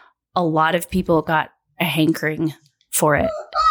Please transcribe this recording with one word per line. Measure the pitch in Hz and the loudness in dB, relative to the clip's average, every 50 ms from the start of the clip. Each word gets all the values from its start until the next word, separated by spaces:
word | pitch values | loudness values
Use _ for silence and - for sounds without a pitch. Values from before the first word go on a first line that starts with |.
| - _ _ _ _ _ - | -20 _ _ _ _ _ -2
a | 180 175 | -2 0
lot | 160 160 156 156 160 165 | 0 2 2 2 2 0
of | 170 - - | -2 -4 -4
people | 185 185 180 - 165 156 | -4 -2 0 2 2 2
got | 151 - 160 156 - - _ _ _ _ _ - | 2 2 0 0 -2 -4 _ _ _ _ _ -4
a | 170 | -4
hankering | 160 139 160 156 160 160 - 151 156 156 156 165 156 - - _ _ _ _ _ _ | -2 0 2 2 2 0 0 -4 -4 -2 -2 -4 -4 -4 -8 _ _ _ _ _ _
for | - - 165 151 147 | -2 0 2 2 2
it | - - 640 - - - - - 1077 1077 | 2 0 -2 -4 -8 -12 -6 -4 0 0